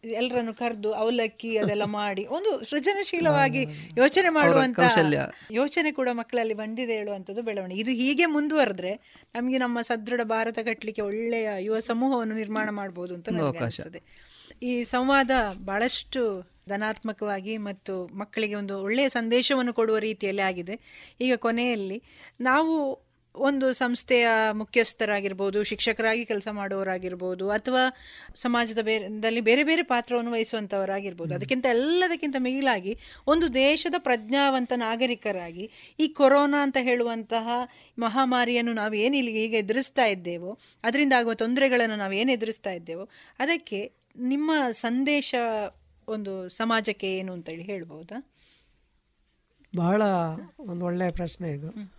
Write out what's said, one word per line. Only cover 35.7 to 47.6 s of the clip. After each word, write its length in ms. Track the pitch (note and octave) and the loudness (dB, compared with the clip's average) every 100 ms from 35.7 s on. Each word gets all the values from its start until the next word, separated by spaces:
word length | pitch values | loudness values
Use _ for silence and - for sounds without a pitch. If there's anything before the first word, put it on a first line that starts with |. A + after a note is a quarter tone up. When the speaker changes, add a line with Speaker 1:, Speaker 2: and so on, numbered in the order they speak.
| - - - | -16 -18 -2
Speaker 1:
ಈ 80 | D4+ | -2
ಕೊರೋನಾ 540 | D#4 C4+ C#4+ C#4+ C#4+ | 4 6 8 6 2
ಅಂತ 140 | C#4+ C4 | 2 2
ಹೇಳುವಂತಹ 680 | B3 B3 A#3 A#3 A3 A3+ A3+ A#3+ B3 - - - | 2 2 0 -2 -2 -2 0 -4 -4 -12 -18 -4
ಮಹಾಮಾರಿಯನ್ನು 720 | A3+ A#3+ C4 B3 A#3+ A#3+ A#3 | -2 2 2 2 2 2 0
ನಾವು 220 | A3+ G#3+ | -2 -2
ಏನು 220 | G#3+ A#3 C#4 | 0 2 2
ಇಲ್ಲಿ 280 | A#3+ A3 | 0 -2
ಈಗ 100 | A3 | 0
ಎದುರಿಸ್ತಾ 500 | A3+ G3+ A#3 C4 - | 0 0 -2 0 2
ಇದ್ದೇವೋ, 540 | A3+ F#3+ F3 E3+ F3+ A3 - _ | 2 2 -6 -8 -8 -12 -18 _
ಅದರಿಂದ 280 | A3+ C4 D4 B3+ | 0 2 4 4
ಆಗುವ 160 | A#3 | 2
ತೊಂದರೆಗಳನ್ನು 600 | A3+ A3+ C4 C4+ B3 A3+ G#3+ | 0 0 2 4 4 2 0
ನಾವು 160 | G3 | -2
ಏನು 200 | G3 B3+ | 0 2
ಎದುರಿಸ್ತಾ 380 | B3 A3 G#3+ G3+ | 0 -2 -6 -6
ಇದ್ದೇವೋ, 380 | F3+ E3+ E3 G#3 - - _ | -8 -10 -12 -12 -16 -20 _
ಅದಕ್ಕೆ 540 | C#4 E4+ - G3 A3+ _ _ - | -2 -2 -2 -8 -8 _ _ -6
ನಿಮ್ಮ 340 | B3 C#4 D#4 D#4 B3+ | -2 0 2 2 0
ಸಂದೇಶ 640 | A3 A#3 B3 C#4 D4 C4+ B3 A#3 A3 G3+ - _ _ - | -2 -2 0 2 0 0 -2 0 -2 -6 -10 _ _ -8
ಒಂದು 400 | A3 G3 F#3+ F#3 | -8 -6 -8 -8
ಸಮಾಜಕ್ಕೆ 680 | - A3+ A3+ G#3+ G#3 F#3+ F#3 | -4 0 0 0 -4 -4 -4
ಏನು 160 | F#3+ | -6
ಅಂತ 160 | F3+ E3+ | -10 -12
ಹೇಳಿ 140 | E3 | -12